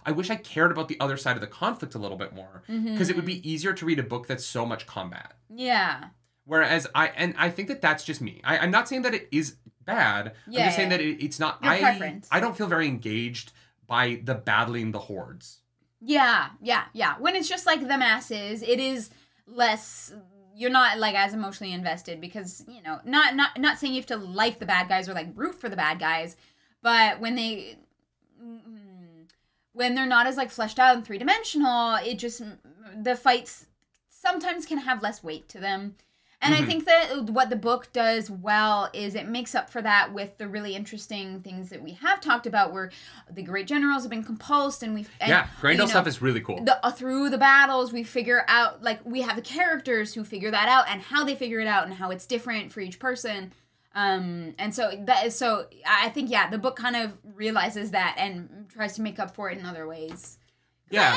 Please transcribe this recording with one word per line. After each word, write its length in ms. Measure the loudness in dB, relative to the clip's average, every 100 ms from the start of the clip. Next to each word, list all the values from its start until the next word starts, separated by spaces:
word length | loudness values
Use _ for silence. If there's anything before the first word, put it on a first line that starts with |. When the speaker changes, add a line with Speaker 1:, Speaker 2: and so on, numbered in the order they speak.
| -4
Speaker 1:
I 60 |
wish 180 | -2 -2
I 60 | -6
cared 360 | -4 2 2
about 180 | 2 -6
the 100 | -4
other 160 | -2 -2
side 200 | -2 -2
of 40 |
the 60 | -4
conflict 480 | -4 -4 -4 -10 -8
a 40 |
little 180 | -8 -8
bit 160 | -10
more, 300 | -12 -18 -18 -8
'cause 420 | -4 -2 0 0
it 60 | 0
would 100 | -2
be 100 | -6
Speaker 2:
Mm-hmm. 100 | -6
Speaker 1:
easier 260 | -4 -4
to 120 | -2 0
read 140 | 0
a 40 |
book 240 | -2 -6 -6
that's 180 | -8 -6
so 200 | -4 -4
much 200 | -6 -10
combat. 460 | -10 -10 -12 -18 _ _
Speaker 2:
Yeah. 560 | -8 0 0 0 -4 -10 _ _ _
Speaker 1:
Whereas 420 | 0 2 4 2 2 2
I, 120 | 2
and 240 | 0 -4 0
I 120 | -2
think 180 | -2 -8
that 100 | 0
that's 220 | 0 0
just 160 | -4 -6
me. 220 | -8 -6
I, 140 | -2 0
I'm 140 | 4
not 180 | 2 2
saying 140 | -2
that 100 | -2
it 160 | -2 -2
is 240 | -2 -2 -10 -20 _ -4
bad. 480 | 2 2 2 -4 -12 -6
I'm 40 |
Speaker 2:
Yeah, 120 | 0 2
Speaker 1:
just 100 | 2
saying 140 | 2
Speaker 2:
yeah. 60 | 2
Speaker 1:
that 60 |
it, 200 | 0 -2
it's 160 | -6 -2
not, 240 | -4 0
Speaker 2:
Your 80 | 2
Speaker 1:
I, 60 | 4
Speaker 2:
preference. 480 | 4 4 -4 -8 0
Speaker 1:
I 80 | 2
don't 160 | 2 -2
feel 100 | 0
very 200 | 0 0
engaged 640 | -2 -4 -4 -4 -8 -14 _ _ _ -2
by 320 | 2 2 0
the 120 | -4 -4
battling 560 | 2 2 2 -2 -4
the 80 | -6
hordes. 600 | -8 -12 -12 -16 -20 -20 _ _ _ _
Speaker 2:
Yeah, 480 | 0 2 4 2 0 -6
yeah, 240 | -2 -2 -2
yeah. 220 | -2 -2 0
When 160 | 0 0
it's 140 | -2
just, 160 | -2 0
like, 160 | 0
the 160 | 0 2
masses, 680 | 2 2 -2 -8 -6 -6
it 160 | 0 2
is 300 | 2 -2 -8 -14 _ _ _
less, 680 | 2 2 2 -6 -14 -14 -18 -20 _ _ -4
you're 140 | 2
not, 260 | 6 6 4
like, 160 | 0
as 200 | 2 2
emotionally 400 | 0 -6 -8 -8
invested 480 | -6 -4 -6 -8 -12
because, 420 | -12 -10 -12 -14 -18
you 120 | -16
know, 200 | -10 -10
not, 320 | 0 4 4 4
not, 240 | 0 2
not 180 | 0 0
saying 140 | -4
you 60 | -4
have 60 | -4
to 80 | -8
like 440 | -6 0 0 0
the 60 | 0
bad 220 | 0 2
guys 220 | -2 -2
or, 40 |
like, 140 | -8 -8 -6
root 240 | -6 -6
for 80 | -8
the 80 | 0
bad 240 | 0 0
guys, 380 | 0 0 -4 -12 _ _ _ _
but 380 | 2 6 6 4
when 160 | -4 -4
they, 420 | -4 -6 -12 -20 _ _ _ _ _ _
mm, 840 | -20 -20 -20 -20 -20 -20 -20 -20 _ _ _ _ _
when 220 | -2 0 2
they're 100 | 4
not 220 | 6 4
as, 100 | 2
like, 140 | -4
fleshed 280 | -2 -4 6
out 160 | 6 6
and 100 | 2
three-dimensional, 880 | -4 0 0 0 2 4 4 2 2 0
it 100 | -6
just, 260 | -8 -8 -14 -18 -20 -20 -18 -6
the 200 | -2 2
fights 520 | 2 2 0 -14 -18 _ _ _ _
sometimes 560 | -4 -2 -2 -4 -6 -4
can 140 | -4
have 220 | -2 -2
less 200 | -2 -6
weight 240 | -10 -12 _
to 100 | -8
them. 360 | -4 -4 -6 -14 _ _ _ -2
And 120 | 2
I 60 | 4
Speaker 1:
Mm-hmm. 80 | 2
Speaker 2:
think 180 | 0 6
that 380 | 6 6 -4 -2
what 180 | 2 2
the 80 | 0
book 340 | 0 -2 -2
does 400 | 0 2 0 -4
well 580 | -8 0 2 4 2 0
is 200 | -6 -6
it 140 | -6 -6
makes 260 | -6 -2 -4
up 140 | -4
for 120 | -4
that 320 | 4 4 4
with 240 | -4 -10 -10
the 100 | -10
really 260 | -8 -8
interesting 680 | -8 -10 -12 -10 -10 -8 -12
things 260 | -12 -12 -12
that 120 | -12
we 80 | -14 -4
have 260 | 0 0
talked 260 | 2 0 2
about, 240 | 2 2
where 200 | 0 -8 -12 -20 -20 -18
the 120 | -12
great 260 | -6 -6 -2
generals 360 | 2 2 0
have 60 | -2
been 140 | -8
compulsed, 580 | -8 -10 0 2 2 -2
and 120 | -6
we've, 160 | -6 -8 -4
and, 80 | 4
Speaker 1:
Yeah, 200 | 4 4 0
Grendel 260 | 2 4 4
Speaker 2:
you 20 |
know, 100 | 4
Speaker 1:
stuff 80 | 2
is 140 | 0
really 180 | 0 0
cool. 240 | -2 -2
Speaker 2:
the, 200 | 2 4 2
uh, 60 |
through 380 | -2 -4 -2 0
the 80 | 6
battles, 540 | 8 8 8 4 0
we 120 | -4 -4
figure 400 | -4 2 2 6
out, 340 | 4 4 0
like, 200 | -4 -4 -4
we 140 | -4
have 140 | -2 -4
the 60 |
characters 720 | -4 0 0 0 0 -2 -2
who 100 | -8
figure 260 | -10 -6 -2
that 200 | 2 6
out 160 | 6 4
and 120 | -2
how 240 | -2 -2 0
they 100 | -2
figure 240 | -4 -2
it 80 | 2
out 160 | 2
and 120 | 0 -6
how 140 | -6
it's 160 | -6 -4
different 460 | -6 -4 -6 -6
for 80 | -10
each 200 | -10 -6
person. 520 | -4 -4 -6 -8 -10 _ _ _ _
Um, 600 | 0 2 2 -2 -6 -8 -6
and 160 | -6
so 200 | -2 -2 -2 2
that 180 | 2 2
is, 100 | 0
so 320 | 0 0 -4 -6 2
I 220 | 4 4
think, 220 | 0 0
yeah, 200 | 2 2
the 80 | 0
book 200 | -2 -2
kind 180 | -2 -2
of 220 | -4 -8 -20 -6
realizes 560 | -2 0 0 -4 -2
that 240 | 0 0 0
and 520 | -4 -6 -14 -18 -18
tries 240 | -8 -6 -4
to 60 |
make 180 | -6 -4
up 160 | -8 -6
for 140 | -8
it 80 | -8
in 80 | -10
other 200 | -10 -10
ways. 520 | -10 -12 -12 -16 -20 _ _ _ _ -2
Speaker 1:
Yeah. 220 | 4 6